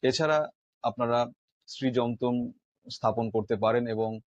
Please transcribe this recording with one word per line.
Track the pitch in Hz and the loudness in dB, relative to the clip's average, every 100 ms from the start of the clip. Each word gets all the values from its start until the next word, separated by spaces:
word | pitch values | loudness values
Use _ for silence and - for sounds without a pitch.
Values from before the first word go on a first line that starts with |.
এছাড়া | 131 131 156 151 151 _ _ _ | 2 2 2 2 0 _ _ _
আপনারা | 117 107 117 120 120 - _ _ - | -4 0 0 2 0 -6 _ _ -18
শ্রীযন্ত্রম | - 131 123 120 117 123 123 123 - _ _ - | -4 0 2 0 0 0 0 -4 -10 _ _ -18
স্থাপন | - 113 110 113 | -2 -2 0 0
করতে | 110 104 110 | -2 0 0
পারেন | 110 120 120 | 2 2 0
এবং | 110 110 110 | -2 -4 -6